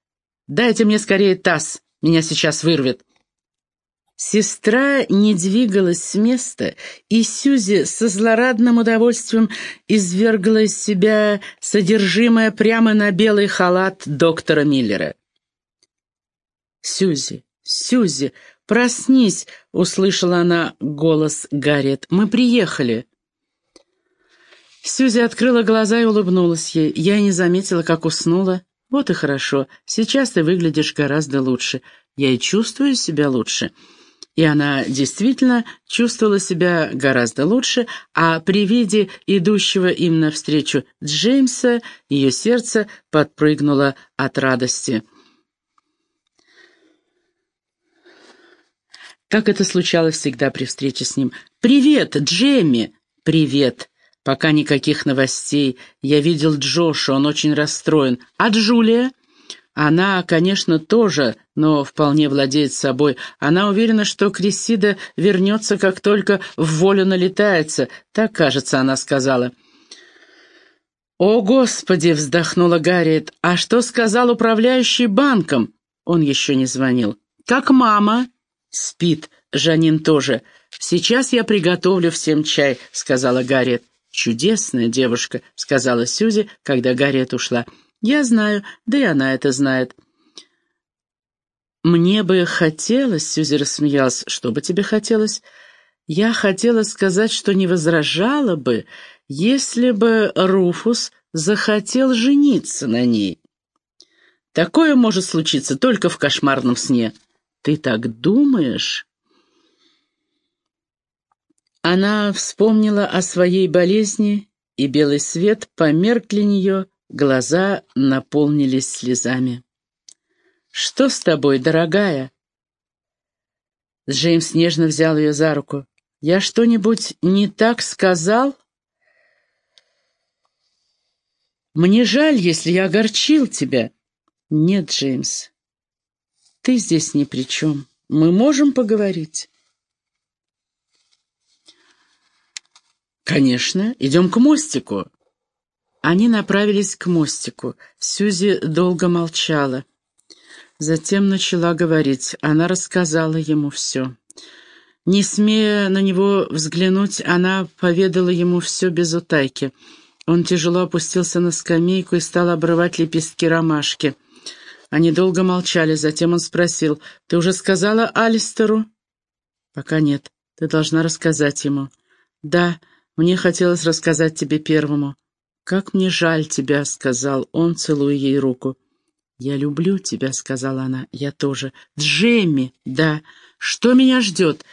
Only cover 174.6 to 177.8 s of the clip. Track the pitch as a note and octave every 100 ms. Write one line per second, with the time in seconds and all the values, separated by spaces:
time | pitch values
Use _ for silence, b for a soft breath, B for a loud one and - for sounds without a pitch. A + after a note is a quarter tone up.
174.6 | D3+ D#3 D3 D3 C#3+ C#3 _ _ _ _
175.6 | - F#3 - G3 F#3 E3+ E3 D#3+ D#3 -
176.6 | C3+ C#3+ C#3+ - C3+ A#2 C#3 C3+ - -
177.6 | E3+ D#3+